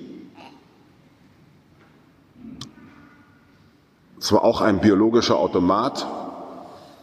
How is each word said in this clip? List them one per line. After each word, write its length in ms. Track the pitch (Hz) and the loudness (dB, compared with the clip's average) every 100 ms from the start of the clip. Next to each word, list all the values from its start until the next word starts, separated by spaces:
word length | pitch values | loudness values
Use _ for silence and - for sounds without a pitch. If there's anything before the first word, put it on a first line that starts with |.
| - - - - - - _ _ _ _ _ _ _ _ _ _ _ _ - _ _ _ _ - - - - - - - - - _ _ _ _ _ _ _ _ _ - | -18 -18 -20 -20 -20 -20 _ _ _ _ _ _ _ _ _ _ _ _ -20 _ _ _ _ -20 -18 -18 -20 -20 -20 -20 -20 -20 _ _ _ _ _ _ _ _ _ -12
Zwar 240 | - 104 | 0 4
auch 180 | 117 117 | 4 2
ein 200 | 110 98 | 0 4
biologischer 560 | 104 95 110 117 - 101 | 4 4 4 2 2 0
Automat, 680 | 82 95 87 98 131 - - - - - - - - - - - | 0 0 2 2 0 -6 -10 -10 -12 -14 -16 -18 -20 -20 -20 -20